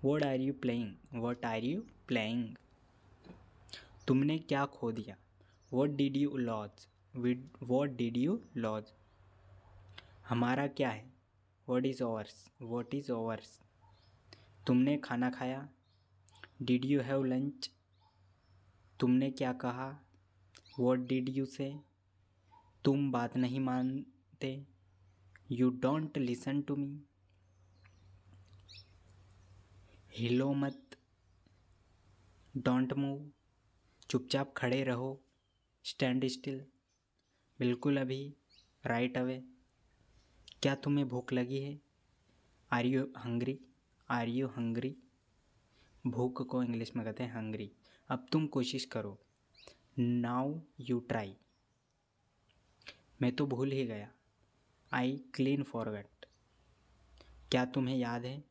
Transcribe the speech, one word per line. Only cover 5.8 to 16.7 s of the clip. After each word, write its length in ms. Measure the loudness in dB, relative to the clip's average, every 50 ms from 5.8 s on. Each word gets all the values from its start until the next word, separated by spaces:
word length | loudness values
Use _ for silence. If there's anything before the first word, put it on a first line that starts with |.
| 2 2 2
did 200 | 2 2 2 2
you 140 | 2 0 0 0
lose, 560 | -2 -2 -2 -2 -4 -4 -8 -10 -16 -20 -20 _ _ _ _ -10
with, 520 | -2 0 0 0 0 -2 -14 -14 -14 -2 2 2
what 160 | 2 2 2
did 280 | 0 0 -2 0 2
you 220 | 2 2 2 2 0 -4 -8 -6 -2
lose? 260 | 0 0 0 -2 -4 -8 -18 -20 -20 -20 -20 _ -20 -20 -20 -20 -20 -20 -20 -20 -20 -20 -20 -20 -20 -20 -20 -20 -20 -20 -20 -20 -6 -2
हमारा 380 | 0 2 2 2 2 2 0
क्या 240 | -2 0 0 0 0
है? 220 | 0 -4 -8 -16 -20 -20 _ _ _ _ _ _ _ _ _ 0
What 240 | 0 2 2 0 0
is 80 | 0 -2
ours, 680 | -2 -2 -2 -4 -8 -12 -20 -20 -20 _ _ -8 -4 -4
what 220 | -4 -4 -4 -6
is 160 | -6 -2 -2
ours? 360 | -2 -2 0 -2 -4 -4 -6 -14 -20 -20 -20 _ _ _ -20 -20 -20 -20 -20 -20 _ -20 _ -20 -20 -20 -20 -20 -20 -12 0
तुमने 320 | 4 4 6 6 4 2 0
खाना 320 | -2 -4 -2 0 0 0
खाया? 380 | -2 -2 -4 -4 -4 -6 -8 -12 -16 _ _ _ _ _ _ _ _ _ _ -20 -20 -20 -20 -20 _ _ 0
Did 220 | 2